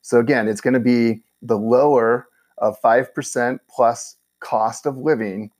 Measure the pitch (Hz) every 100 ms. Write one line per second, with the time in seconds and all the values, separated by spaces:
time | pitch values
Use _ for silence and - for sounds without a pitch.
0 | - 120 120 131 107 104 127 127 120 120
1 | 117 110 _ _ 113 107 113 123 147 135
2 | 113 123 - _ _ - 107 107 117 117
3 | 131 - 135 127 120 127 _ - 117 117
4 | - _ _ _ - 113 113 113 151 131
5 | 151 131 107 95 107